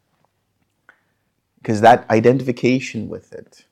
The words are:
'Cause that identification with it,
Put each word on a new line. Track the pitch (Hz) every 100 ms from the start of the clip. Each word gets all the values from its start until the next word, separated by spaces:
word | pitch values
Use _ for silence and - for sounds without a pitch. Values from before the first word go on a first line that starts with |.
| _ _ _ _ _ _ _ _ _ _ _ _ _ _ _ _
'Cause | - 107
that | 131 127 -
identification | 113 117 131 131 120 123 127 - 117 98
with | 90 _
it, | - - _ _